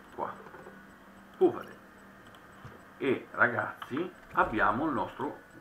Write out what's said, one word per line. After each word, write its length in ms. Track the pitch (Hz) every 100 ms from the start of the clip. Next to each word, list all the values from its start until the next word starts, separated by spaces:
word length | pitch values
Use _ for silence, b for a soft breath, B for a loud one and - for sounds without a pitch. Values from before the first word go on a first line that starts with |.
| - -
qua, 180 | - - - - - - - - - - - -
Pufate. 460 | 185 - - - - - - - - - - - - - - -
E 300 | 135 110 -
ragazzi 760 | - 120 110 113 - - 135 180 - - -
abbiamo 500 | 185 165 196 220 -
il 80 |
nostro 460 | 117 90 - 139 - - -